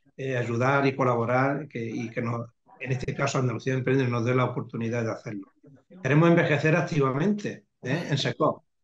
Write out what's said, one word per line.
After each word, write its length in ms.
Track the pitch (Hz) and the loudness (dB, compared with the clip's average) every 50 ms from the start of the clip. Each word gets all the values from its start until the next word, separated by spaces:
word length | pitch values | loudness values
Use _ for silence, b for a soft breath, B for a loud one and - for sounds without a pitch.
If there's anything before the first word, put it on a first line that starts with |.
| _ _ _ | _ _ _
eh, 200 | - 135 135 131 | -10 -6 -4 -4
ayudar 480 | 120 117 117 117 117 127 131 143 139 139 | -4 -4 -2 -2 0 0 2 2 2 2
y 100 | 135 127 | 0 0
colaborar, 720 | - 131 123 120 117 117 113 123 127 135 139 147 151 - | 2 0 0 2 0 0 0 2 2 2 0 0 -4 -6
que, 160 | - - 120 113 | -8 -10 -8 -8
y 280 | 110 110 123 117 110 | -6 -6 -6 -6 -6
que 100 | - - | -6 -4
nos, 260 | 117 117 120 117 117 - _ _ _ _ - - | -4 -4 -4 -6 -8 -10 _ _ _ _ -18 -12
en 120 | 131 127 | -6 -6
este 240 | 131 127 - 135 131 | -4 -4 -4 -6 -4
caso 240 | - 143 131 - 139 | -2 -2 -2 0 0
Andalucía 340 | 127 123 110 107 - 131 131 | 0 -2 -2 -4 -2 -2 -2
Emprende 340 | 131 123 127 131 135 127 | 0 0 2 2 2 2
nos 160 | 120 120 120 113 | 2 0 0 0
dé 120 | 123 127 | 2 2
la 100 | 127 123 | 2 2
oportunidad 580 | 117 123 135 107 - - 117 117 113 117 120 113 | 0 -2 -6 -8 -8 -8 -6 -4 -4 -2 -2 -2
de 80 | 110 98 | -4 -6
hacerlo. 380 | - - 104 107 98 - - _ _ _ - - - _ _ - - - | -6 -10 -12 -12 -12 -14 -16 _ _ _ -20 -20 -20 _ _ -14 -6 -2
Queremos 260 | 127 143 156 170 170 | 2 4 6 6 8
envejecer 460 | 170 165 147 - 151 131 147 156 160 | 6 6 4 4 2 2 2 2 2
activamente, 920 | 175 156 - - 151 135 131 127 143 170 208 208 208 - 113 101 - - _ _ _ | 2 2 0 2 2 2 2 2 2 2 0 0 0 -4 -6 -8 -10 -16 _ _ _
¿eh? 240 | - - 147 175 - - | -6 -4 -4 -4 -2 -2
En 80 | 143 - | -2 -2
secó, 460 | - 123 - - 156 135 - - - _ _ _ | 0 -2 0 0 0 0 0 -2 -10 _ _ _